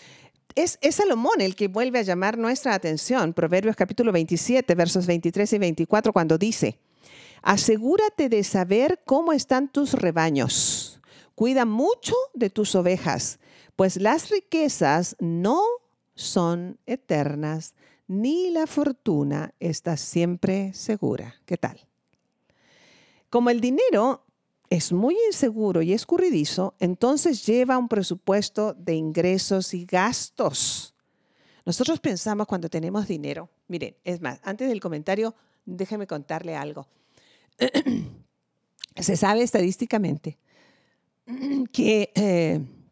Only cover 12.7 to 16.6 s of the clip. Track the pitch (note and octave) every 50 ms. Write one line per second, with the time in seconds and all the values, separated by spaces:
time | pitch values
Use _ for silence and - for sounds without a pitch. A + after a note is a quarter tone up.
12.7 | - F#3 F3 F3+ F#3 F3 - E3 B2+ - - - - _ _ _ - - - _
13.7 | _ - F#3+ F#3+ - F#3 G3 G#3+ C#4 D#4+ - - G#4+ G4 - - - D#4+ D#4 C4+
14.7 | - - E3+ C#3 D3 E3+ F3+ - - - F3+ E3 E3 E3+ F3+ G#3 C4+ F4 G#4 A4+
15.7 | A#4+ B4 _ _ _ _ _ _ _ - - - - G3 E3+ E3+ E3+ F3